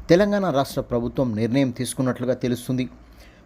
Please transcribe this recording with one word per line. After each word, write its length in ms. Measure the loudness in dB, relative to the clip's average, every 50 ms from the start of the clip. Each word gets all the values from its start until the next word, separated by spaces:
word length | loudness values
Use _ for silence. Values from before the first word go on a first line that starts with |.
| 2 4
తెలంగాణ 400 | 4 4 4 4 2 0 0 0
రాష్ట్ర 320 | 2 0 0 0 -2 -6
ప్రభుత్వం 540 | -4 -2 -2 -2 -2 -2 -2 -2 -2 -2 0
నిర్ణయం 340 | 0 0 2 2 2 2 0
తీసుకున్నట్లుగా 640 | 0 -4 -6 -6 -4 -2 -2 -2 -2 -2 -2 -2 -2
తెలుస్తుంది. 520 | 0 0 -2 -2 -2 -2 -4 -2 -2 -2 -4 -8 -18 -20 -20 -20 -20 -20 -20 -20 -20 -12